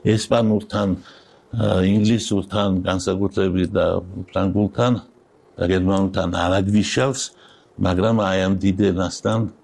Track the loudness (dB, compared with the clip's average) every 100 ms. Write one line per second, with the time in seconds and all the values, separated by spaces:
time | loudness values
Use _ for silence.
0 | 2 0 2 2 2 0 -2 -2 -2 -2
1 | -8 -20 -20 -20 _ -2 0 2 2 4
2 | 2 2 0 -2 -2 -2 0 0 0 -2
3 | -2 -2 -2 0 0 0 0 0 0 -2
4 | -6 -14 -8 -4 -2 0 -2 0 0 0
5 | -6 _ _ _ _ -6 0 2 2 0
6 | 0 -2 -4 -2 0 0 2 0 0 0
7 | -2 -2 -10 _ -20 -20 _ -4 -2 2
8 | 2 2 0 0 0 0 0 2 0 0
9 | -4 -4 -4 -2 -4 -10